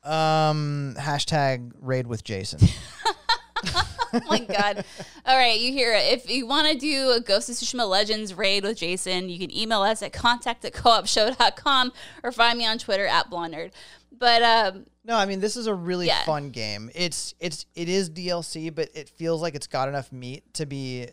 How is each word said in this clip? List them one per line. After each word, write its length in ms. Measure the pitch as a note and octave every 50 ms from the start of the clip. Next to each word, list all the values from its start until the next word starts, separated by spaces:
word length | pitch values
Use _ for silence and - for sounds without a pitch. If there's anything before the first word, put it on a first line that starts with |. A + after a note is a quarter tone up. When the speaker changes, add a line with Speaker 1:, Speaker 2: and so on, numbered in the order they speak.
Speaker 1:
Um, 920 | _ D3 D#3 D#3+ D#3+ D#3 D#3 D#3 D#3 D3+ D3+ D3+ D3+ D3 D3 C#3+ C#3+ C#3 A#2+ -
hashtag 720 | C#3 D3+ C#3+ D3 - - D#3+ D3+ C#3+ C3+ C3 B2 B2 A#2+ - -
raid 260 | - B2+ C3 B2+ B2
with 180 | A#2 A#2+ G#2 -
Jason. 360 | - A2 F#2+ F#2+ - - D2+
Speaker 2:
<laughs> 80 | - - - - - - - - - A#4 G4 - - - B4 A#5+ - - _ - - F#3 - F4+ F#4+ - - - A#4+ -
Oh 100 | - B3 A#3+
my 120 | - G#3 B3
God. 480 | A#3+ G3+ F#3+ G3+ G3+ G3+ G3+ G3+ F#3+ - - - F#3+ - - - _
All 100 | - C4
right, 240 | C4 B3+ A#3+ A3+ G#3+
you 100 | A#3+ B3+
hear 220 | C4+ C#4 B3 A#3
it. 220 | A3+ G3+ C#3+ D#3 A#3+
If 160 | A#3+ - E3
you 160 | A3+ C4+ B3+
wanna 280 | A3+ C4+ D4+ D4+ D4+ D#4+
do 340 | B3 C4 D4+ D4 C4+ C4+ C4
a 100 | A#3+ A#3
Ghost 300 | A#3+ - G3 G#3 A#3 -
of 60 | A#3+
Tsushima 300 | - - - - B3 A#3
Legends 460 | G3+ F#3 G3 G#3+ G#3 A3 G#3+ G#3+ G3
raid 320 | F#3 E3+ G#3+ G3 G3 G3+ F#3+
with 140 | G3+ A3+ G3
Jason, 500 | E3+ E3+ F3+ F#3 - F#3 F#3 F3+ F#3 F#3
you 100 | F3 F3
can 160 | F#3 D#3 -
email 280 | - A3 A3 A3+ G#3
us 200 | G3 G3+ A3 G#3+
at 120 | G#3 D#3+ -
contact 500 | - - A#3 A#3+ A#3+ - B3 A#3 _ -
at 80 | -
co-op 340 | - - - A#3+ A3+ G#3 -
show 240 | - - A#3 G#3+ A3 B3+
dot 220 | - A#3+ G#3+ -
com 360 | - - D4 C#4 C4 B3+ B3+ - - - - - - -
or 80 | A#3+
find 260 | A#3+ A3 A#3 A#3+ A#3+ A#3+
me 80 | A#3
on 120 | A3 A3 A3+
Twitter 280 | - - G#3 F#3+ G3+
at 220 | F3+ B2 E3 - -
blonde 240 | F3+ F3 E3+ E3
nerd. 180 | D#3+ D3+ E3 F#3 _ - - - - - _ _
But, 320 | - A#3 B3 A#3+ A#3 A#3
um, 440 | A#3 A#3 A3+ A#3 A3 F#3+ F#3+ G3 - _ _ _ _
Speaker 1:
No, 100 | A3 A#3
I 120 | A3 G3
mean, 140 | G3 G3 F#3+
this 180 | F#3+ G#3+ G#3 B3
is 80 | A3+
a 80 | A3 G#3
really 320 | F3+ E3+ E3+ F3+ F3+ F3+
Speaker 2:
Yeah. 180 | - - - -
Speaker 1:
fun 240 | - D#3 D3 C#3+ C#3+
game. 420 | A#2+ A#2+ A2 G#2+ G#2 G#2 A2 A#2 -
It's, 400 | E3 F3+ F3 D3 - - - - _
it's, 280 | E3 F3+ D#3 - - _ _
it 160 | E3+ E3+ E3
is 180 | F3+ G3 G3 E3+
D 220 | D#3 F3 F3+ F3+
L 120 | F3 E3+
C, 280 | D#3+ - - D#3+ D#3+ E3
but 180 | D#3 D3+ D#3 - _
it 160 | D#3 C#3+ -
feels 320 | _ _ E3 E3 E3 D#3+
like 120 | E3 E3+ C#3+
it's 120 | C#3+ -
got 240 | - - C3+ C3 C#3
enough 200 | C#3+ C#3 B2+ -
meat 320 | - B2+ B2 B2 C3 D3+ _ _ _
to 100 | - D#3
be, 440 | C#3+ C3+ C#3 C3+ C3 B2+ B2+ B2 A#2+